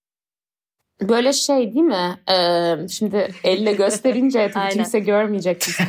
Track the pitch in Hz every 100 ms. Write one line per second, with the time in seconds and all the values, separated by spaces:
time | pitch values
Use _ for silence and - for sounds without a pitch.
0 | _ _ _ _ _ _ _ _ _ -
1 | 196 233 254 277 - 277 226 247 330 196
2 | 175 180 - 185 175 175 170 160 175 -
3 | 214 208 190 190 180 190 214 202 202 214
4 | 262 240 262 247 202 202 196 196 220 220
5 | 208 208 214 202 175 175 - 170